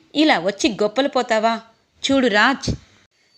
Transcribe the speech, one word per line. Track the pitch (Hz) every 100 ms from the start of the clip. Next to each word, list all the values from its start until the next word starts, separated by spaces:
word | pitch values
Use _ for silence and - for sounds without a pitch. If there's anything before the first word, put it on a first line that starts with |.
| _
ఇలా | - 311 214
వచ్చి | 175 208 311
గొప్పలు | 196 208 208 277
పోతావా? | 262 240 220 226 226 - _ _ _
చూడు | - 269 247
రాజ్, | 202 233 269 - - - _ _ _ _